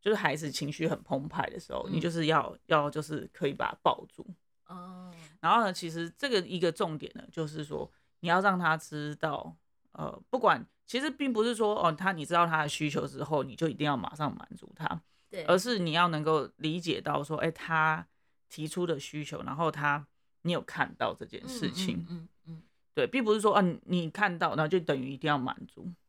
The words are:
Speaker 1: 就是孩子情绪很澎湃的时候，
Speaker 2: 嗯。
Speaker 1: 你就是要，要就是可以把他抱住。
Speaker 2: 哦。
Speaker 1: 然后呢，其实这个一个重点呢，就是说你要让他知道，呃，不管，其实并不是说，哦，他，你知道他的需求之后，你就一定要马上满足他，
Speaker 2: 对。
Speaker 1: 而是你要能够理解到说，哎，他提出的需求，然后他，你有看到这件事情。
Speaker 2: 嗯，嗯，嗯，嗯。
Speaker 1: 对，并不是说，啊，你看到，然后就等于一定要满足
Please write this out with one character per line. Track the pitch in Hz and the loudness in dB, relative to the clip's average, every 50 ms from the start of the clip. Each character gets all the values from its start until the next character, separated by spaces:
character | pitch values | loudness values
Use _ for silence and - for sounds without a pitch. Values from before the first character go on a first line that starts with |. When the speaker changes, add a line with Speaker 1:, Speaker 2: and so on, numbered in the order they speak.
Speaker 1:
就 | _ 208 | _ 2
是 | 220 | 2
孩 | 208 156 156 135 | 4 2 0 0
子 | 123 165 147 | 2 -2 -4
情 | 135 - 151 143 | -4 -4 -4 -4
绪 | 151 - 160 160 | -4 -2 0 0
很 | 165 - - | 0 -2 -4
澎 | - 151 135 139 156 | -4 -4 -4 -4 -6
湃 | - 170 - - | -4 -4 -4 -4
的 | - - | -6 -10
时 | - - | -12 -8
候， | - 65 - - | -6 -6 -4 -2
Speaker 2:
嗯。 | 151 | -2
Speaker 1:
你 | 160 | 0
就 | 160 170 | 0 0
是 | 165 170 160 | 0 0 2
要， | 151 160 151 - - - - _ | 4 4 4 2 0 -8 -12 _
要 | _ 170 151 147 147 | _ 2 4 4 2
就 | 143 151 147 | -2 -4 -6
是 | 147 156 143 - - | -4 -6 -8 -8 -10
可 | _ - 180 139 | _ -2 -2 -2
以 | - | 0
把 | - - - | 0 -4 -4
他 | - - _ | -4 2 _
抱 | - - - - - | 2 2 2 -4 -18
住。 | _ - - - 175 _ _ _ _ _ _ | _ -18 -16 -16 -16 _ _ _ _ _ _
Speaker 2:
哦。 | _ 180 180 175 185 185 185 180 180 175 165 160 - - _ | _ -18 -16 -16 -16 -16 -16 -16 -18 -18 -20 -20 -20 -20 _
Speaker 1:
然 | - 165 190 | 4 6 6
后 | 233 226 | 6 6
呢， | 196 | 4
其 | 185 - - 165 | 0 -2 -6 -6
实 | 160 165 165 170 - _ | -4 -4 -6 -6 -6 _
这 | - 285 | -2 2
个 | 247 202 | 2 2
一 | 180 - 170 180 | 2 0 -2 2
个 | 170 170 | 2 2
重 | 160 - 208 170 156 151 | 2 2 -2 -2 -2 -6
点 | - - - | -8 -10 -14
呢， | - - - | -14 -16 -12
就 | - - 160 | -6 -6 -6
是 | 151 151 156 151 | -4 -4 -8 -8
说 | 147 151 - - - _ _ _ _ _ _ | -6 -6 -6 -6 -8 _ _ _ _ _ _
你 | - 170 | 0 2
要 | 170 185 | 4 4
让 | 190 202 190 180 | 6 4 2 4
他 | 175 160 160 | 4 2 2
知 | 160 - - - 151 147 147 147 | 2 -2 -8 -8 -8 -6 -6 -6
道， | - - 160 147 - - 156 160 _ _ _ _ _ _ _ | -4 -2 -2 -2 -4 -8 -10 -16 _ _ _ _ _ _ _
呃， | _ - 156 147 - - - _ | _ -10 -10 -8 -10 -12 -10 _
不 | - 254 | -2 4
管， | 233 202 160 123 - - _ _ _ | 6 6 6 4 2 -10 _ _ _
其 | - - 247 | -4 -2 -2
实 | 277 311 | -2 -2
并 | 302 - 285 269 | -2 -2 -2 0
不 | 240 214 220 | 2 2 2
是 | 240 240 | 2 2
说， | 214 233 208 208 - | 2 2 2 2 4
哦， | - 170 | 2 2
他， | 160 151 180 190 | 2 2 0 0
你 | 196 160 147 | 0 0 -4
知 | 139 170 | 0 4
道 | 170 175 | 4 4
他 | 165 160 156 151 | 4 4 0 0
的 | 151 | 0
需 | - - 156 147 | -2 -2 -2 0
求 | 139 - - 143 | 0 0 -4 -4
之 | 135 135 - | -6 -8 -4
后， | 147 156 147 131 | 0 0 0 0
你 | 139 104 | -2 -2
就 | - 165 160 | -2 -2 -2
一 | 127 | 0
定 | 101 151 | 0 0
要 | 147 143 | 0 0
马 | 123 95 - - | 0 -2 -6 -6
上 | 147 151 143 - | -4 -4 -4 -4
满 | - - - - - | -6 -12 -16 -18 -18
足 | - 50 - | -18 -20 -14
他， | - 156 - - 165 _ _ _ _ _ _ | -4 -4 -2 -2 -4 _ _ _ _ _ _
Speaker 2:
对。 | - 190 156 | -12 -10 4
Speaker 1:
而 | - 170 185 | 4 4 4
是 | 185 240 240 208 | 6 2 0 0
你 | 175 165 151 | 2 2 4
要 | 165 175 175 | 4 4 4
能 | 165 151 | 4 0
够 | 151 156 160 156 131 - _ _ | 2 4 4 4 2 -2 _ _
理 | - 156 156 180 | -4 -2 -2 -2
解 | 165 165 - - | 0 -2 -2 -2
到 | - 151 147 143 143 | 0 -2 -2 -2 -2
说， | 143 156 - | -2 -4 -2
哎， | - 165 | -2 -2
他 | 160 - - - 165 160 156 160 156 165 170 _ _ _ _ _ _ _ _ _ | -2 -4 -6 -2 2 2 4 2 2 0 -4 _ _ _ _ _ _ _ _ _
提 | - - 151 156 | -10 -8 -8 -6
出 | - 185 180 | -2 -2 0
的 | 165 160 139 | 0 0 -2
需 | 135 - - 151 147 | -4 -8 -8 -8 -8
求， | 143 147 143 - | -8 -8 -8 -8
然 | 131 135 | -8 -4
后 | 143 170 156 | 0 0 0
他， | 147 151 143 147 143 147 143 _ _ _ _ _ _ _ | 0 0 0 2 0 0 -2 _ _ _ _ _ _ _
你 | _ 165 | _ -2
有 | 175 143 | -2 -2
看 | - - - - 139 - - - | -2 -6 -2 -2 -2 -2 0 -2
到 | - 101 90 - | -2 -2 -2 -4
这 | - | -12
件 | - - - - - | -14 -14 -14 -12 -10
事 | 254 233 - - | -8 -4 -4 -4
情。 | - - 190 185 - 170 170 165 | -2 -2 -2 -2 -2 -4 -4 -6
Speaker 2:
嗯， | |
嗯， | 170 170 | -10 -12
嗯， | 165 170 _ _ _ 165 | -12 -16 _ _ _ -18
嗯。 | 165 160 - _ _ _ _ _ _ | -16 -16 -18 _ _ _ _ _ _
Speaker 1:
对， | - 131 - | 0 0 0
并 | - 269 247 | 2 0 4
不 | 214 214 | 4 4
是 | 220 | 6
说， | 202 214 196 | 6 6 6
啊， | - 190 180 160 - _ | 6 6 4 2 -2 _
你 | - 180 175 170 160 | -2 -2 0 0 -2
看 | - - 208 202 175 165 | -2 0 0 0 0 0
到， | 180 160 | -2 0
然 | 101 139 | 0 0
后 | 156 151 | 0 2
就 | 165 185 | 2 0
等 | 165 - 147 135 | 2 2 -2 0
于 | 127 131 139 | -2 -6 -8
一 | 135 | -4
定 | - 151 | 0 0
要 | 147 143 | 0 2
满 | 123 127 - - - | 0 -4 -6 -8 -10
足 | - _ - - 180 175 _ _ | -16 _ -12 -12 -12 -12 _ _